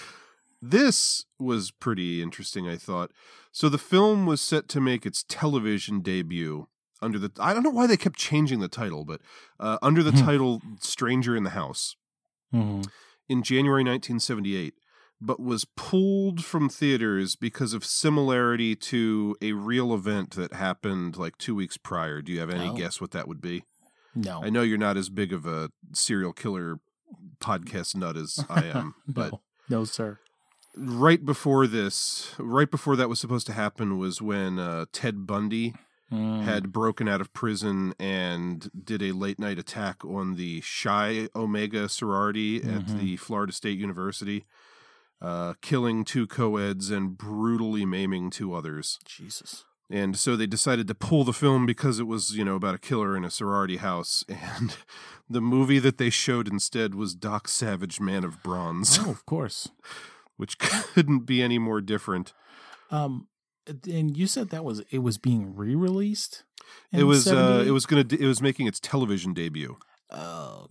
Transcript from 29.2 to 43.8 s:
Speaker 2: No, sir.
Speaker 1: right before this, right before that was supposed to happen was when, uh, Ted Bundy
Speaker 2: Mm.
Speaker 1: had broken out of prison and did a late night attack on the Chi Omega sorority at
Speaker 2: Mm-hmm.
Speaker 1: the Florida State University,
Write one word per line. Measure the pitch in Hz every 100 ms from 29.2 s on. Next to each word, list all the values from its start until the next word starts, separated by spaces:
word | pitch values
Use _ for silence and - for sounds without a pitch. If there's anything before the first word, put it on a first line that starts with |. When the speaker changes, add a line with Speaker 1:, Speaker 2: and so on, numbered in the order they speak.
| 80 - _ _ -
Speaker 2:
No, | 117 110
sir. | - 110 104 _ _ _ _ _ -
Speaker 1:
right | 127 120 147 170
before | 143 139 147 135 131
this, | 110 98 - - - - -
right | 117 127 147
before | 156 - 131
that | 123
was | 117
supposed | 117 123 -
to |
happen | 107 104 - 107 95
was | 95 87
when, | 107 101 95 92
uh, | 87 82 82
Ted | - 123 101 95
Bundy | 101 104 113 117 117 _ _ _
Speaker 2:
Mm. | 110 110 110
Speaker 1:
had | 107 104 98
broken | 107 110 104 110
out | 101
of | 98
prison | - 117 101 104 98 95 -
and | 98 95 90 87 90 85 101 92
did | 92 107
a | 98
late | 92 98 98
night | 104 90
attack | - - 101 92
on | - 98 92 90
the | 87 82
Chi | - - 107 104 107 110 110
Omega | 110 110 104 104 107 104
sorority | - 110 98 104 107 107 113
at | 120 107 95
Speaker 2:
Mm-hmm. | 104
Speaker 1:
the | 95 92
Florida | - 104 101
State | - 107
University, | 98